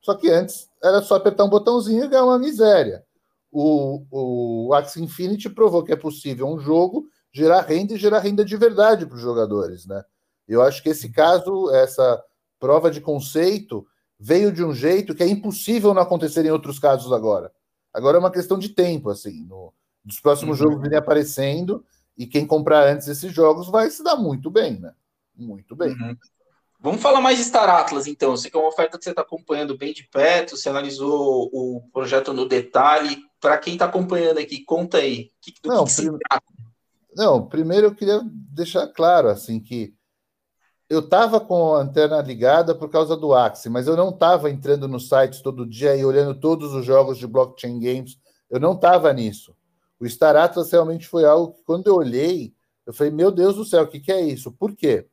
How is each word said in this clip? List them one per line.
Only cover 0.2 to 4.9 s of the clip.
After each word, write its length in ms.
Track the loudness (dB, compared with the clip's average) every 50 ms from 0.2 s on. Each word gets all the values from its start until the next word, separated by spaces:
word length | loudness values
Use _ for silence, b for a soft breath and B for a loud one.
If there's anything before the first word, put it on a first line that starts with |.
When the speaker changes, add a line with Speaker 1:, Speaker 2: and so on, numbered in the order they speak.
| 2 2
Speaker 1:
antes 400 | 2 2 0 -2 -10 -16 -18 _ _ _ 0
era 160 | 2 2 2
só 140 | 2 2 0
apertar 300 | 2 2 0 2 2 2
um 60 | 4
botãozinho 540 | 2 2 2 2 0 0 0 0 -2 -2 0
e 40 | 2
ganhar 180 | 2 4 4
uma 120 | 4 2 2
miséria. 640 | 0 -2 0 2 4 6 6 6 4 0 -6 -10 _ _ _ _ _ _ _ _ _ _
O, 520 | -4 0 2 2 2 2 0 -2 -6 -8 -12 _
o 640 | -8 -6 -4 -4 -4 -4 -4 -4 -4 -6 0 2 2
Axie 280 | 2 2 -2